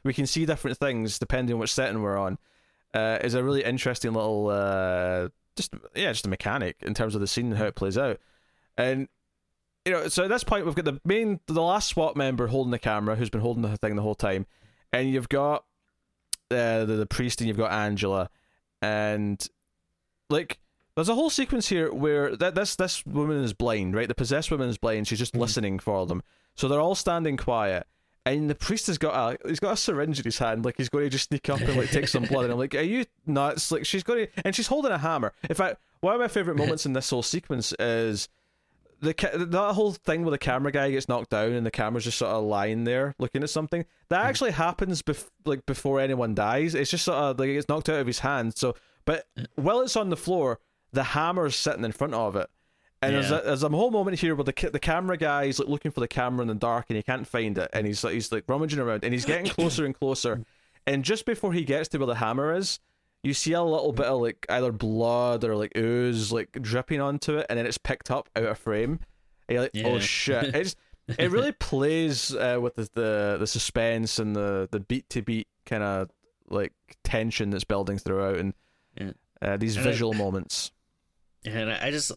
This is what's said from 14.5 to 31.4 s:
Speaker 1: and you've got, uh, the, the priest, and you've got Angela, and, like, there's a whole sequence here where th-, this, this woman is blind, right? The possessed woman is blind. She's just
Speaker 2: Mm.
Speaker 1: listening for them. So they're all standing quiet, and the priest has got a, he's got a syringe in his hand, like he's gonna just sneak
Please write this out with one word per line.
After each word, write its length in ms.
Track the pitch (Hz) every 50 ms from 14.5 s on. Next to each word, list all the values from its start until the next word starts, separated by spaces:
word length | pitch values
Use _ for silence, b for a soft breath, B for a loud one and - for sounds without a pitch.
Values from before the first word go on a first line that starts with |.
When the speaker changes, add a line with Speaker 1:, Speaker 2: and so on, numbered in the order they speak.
| b b b b b b b _
Speaker 1:
and 160 | - 123 131 135
you've 200 | 131 135 123 -
got, 340 | - 139 143 147 151 - - _ _ _ _ _ _ _ _ _ _ _ _ _ - - _ _
uh, 340 | 123 123 120 113 113 113 110
the, 120 | 107 110
the 100 | 107 107
priest, 340 | 101 - - 127 123 - -
and 80 | 117 113
you've 80 | 104
got 160 | 101 113 104
Angela, 560 | 92 107 104 104 104 98 104 98 98 95 92 - - _ _ _ _ _ _ _ _ _
and, 640 | - 107 107 107 107 107 107 104 104 104 101 98 - - - _ _ _ _ _ _ _ _ _ _ _ _ _ _ -
like, 300 | 147 156 170 - - - _ _ _ _ _ _ _
there's 140 | - 165 190
a 60 | 233
whole 160 | 240 320 320
sequence 380 | - - 269 - - 240 202 -
here 220 | 202 175 160 156
where 460 | - 131 139 151 147 147 143 143 -
th-, 160 | - 175 180 175
this, 220 | 185 208 196 -
this 300 | - 185 180 - - -
woman 360 | - 139 143 147 151 151 143
is 120 | 135 117 101
blind, 400 | - 117 120 113 107 95 92 92
right? 140 | 107 120 110
The 60 | -
possessed 360 | - 127 113 139 147 160 -
woman 180 | 165 143 131 123
is 80 | 110
blind. 320 | - - 117 110 107 104 -
She's 100 | 113 104
just 140 | 123 -
Speaker 2:
Mm. 80 | - 120
Speaker 1:
listening 380 | 120 110 - 127 107 101 95 90
for 280 | - - 104 95 92
them. 160 | 85 87 90 b b b b b b b
So 140 | - - 131
they're 140 | 143 147
all 120 | 156 175 196
standing 440 | - - 185 170 170 165 156 139 127
quiet, 480 | - - 120 113 107 98 92 87 - - _ _ _ _ _ _ _
and 240 | 123 135 147 151 147
the 40 | 147
priest 340 | - - - 208 220 - -
has 100 | 180 139
got 160 | - 151 - 131 120 113 123 -
a, 60 | - -
he's 100 | 165 -
got 140 | - 196
a 40 | 214 202
syringe 400 | - - 185 139 147 160 151 139
in 60 | -
his 140 | 120 117 -
hand, 280 | 131 113 113 113 117
like 100 | 123 120
he's 140 | - 131 120
gonna 180 | - 143 147 143
just 200 | 127 135 - -
sneak 200 | 151 139